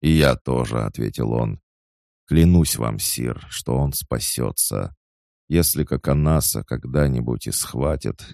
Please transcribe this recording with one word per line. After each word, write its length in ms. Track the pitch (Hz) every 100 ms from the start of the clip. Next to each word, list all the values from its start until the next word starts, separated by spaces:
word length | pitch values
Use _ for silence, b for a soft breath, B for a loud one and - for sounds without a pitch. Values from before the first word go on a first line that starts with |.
"И 100 | 76
я 240 | 80 71 62
тоже", — 460 | - 62 60 57 55
ответил 480 | - 53 50 57
он. 260 | 58 58 50 _ _ _ _ _ _ _
"Клянусь 500 | 78 82 87 76 -
вам, 220 | 58 53
сир, 460 | - - 60 58 -
что 280 | - - 62
он 140 | 69
спасётся. 1040 | 67 - 58 - - 58 - - 50 50 - _ _ _ _ _
Если 360 | 80 82 73
Коканаса 800 | 73 67 - 71 76 80 - -
когда-нибудь 840 | 53 60 62 67 73 64 58 57 -
и 40 |
схватят 720 | - - 57 69 73 55 50 -